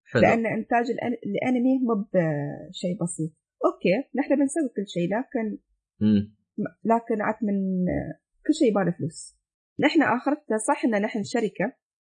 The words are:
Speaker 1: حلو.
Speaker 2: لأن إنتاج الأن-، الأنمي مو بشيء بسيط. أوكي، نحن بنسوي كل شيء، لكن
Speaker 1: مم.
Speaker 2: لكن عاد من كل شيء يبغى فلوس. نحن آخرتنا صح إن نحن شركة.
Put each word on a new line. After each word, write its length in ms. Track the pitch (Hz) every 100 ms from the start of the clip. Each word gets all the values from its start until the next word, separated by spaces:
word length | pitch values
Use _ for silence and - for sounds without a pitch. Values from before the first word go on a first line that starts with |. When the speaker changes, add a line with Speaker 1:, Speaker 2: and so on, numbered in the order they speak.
| _
Speaker 1:
حلو. 80 | 120
Speaker 2:
لأن 240 | - 233 220
إنتاج 380 | - - 240
الأن-، 340 | 240 - 240 233 196
الأنمي 520 | 196 262 254 254 262
مو 160 | 240
بشيء 1080 | 220 214 185 160 147 143 - - - 180 180
بسيط. 280 | 175 - 170 - _ -
أوكي، 300 | 320 - 190 208 -
نحن 220 | 277 - 285
بنسوي 320 | 269 339 269 -
كل 120 | 196
شيء، 200 | 175 175 214
لكن 400 | - 240 220 196 _ _ _ -
Speaker 1:
مم. 360 | 107 104 101 _ _ - 202 -
Speaker 2:
لكن 380 | 214 226 233 220
عاد 120 | 208 214
من 420 | 208 196 190 185 180 - - - _ _ -
كل 80 |
شيء 160 | - 254
يبغى 220 | 202 175 -
فلوس. 400 | 160 - - _ _ _ _ -
نحن 220 | 302 330
آخرتنا 540 | 254 240 277 294 - 220 -
صح 160 | 285
إن 180 | 269 208
نحن 200 | 208 220
شركة. 480 | 202 240 214 - 202 - _ _ _